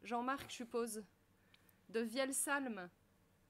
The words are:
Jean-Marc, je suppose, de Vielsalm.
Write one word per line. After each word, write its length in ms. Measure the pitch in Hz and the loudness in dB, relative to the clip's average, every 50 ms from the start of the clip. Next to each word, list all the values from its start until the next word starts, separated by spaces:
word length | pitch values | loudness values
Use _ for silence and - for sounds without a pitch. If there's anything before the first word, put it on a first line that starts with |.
| - | -6
Jean-Marc, 480 | 202 240 240 240 254 277 277 - - | -2 0 0 2 2 0 0 -2 -6
je 60 | - | -6
suppose, 480 | - 247 233 - 233 233 233 208 220 202 - - _ _ _ - _ - - - - - - - - - - | -8 -6 -2 0 0 0 0 -2 -6 -8 -10 -14 _ _ _ -20 _ -20 -20 -20 -20 -20 -20 -20 -20 -10 -4
de 100 | 190 226 | 0 0
Vielsalm. 880 | 233 226 214 262 269 262 269 - - 311 277 285 269 254 220 196 180 180 - _ - _ _ _ - _ _ _ _ | 0 2 2 0 0 2 2 0 2 2 2 2 2 0 -2 -4 -6 -10 -12 _ -20 _ _ _ -20 _ _ _ _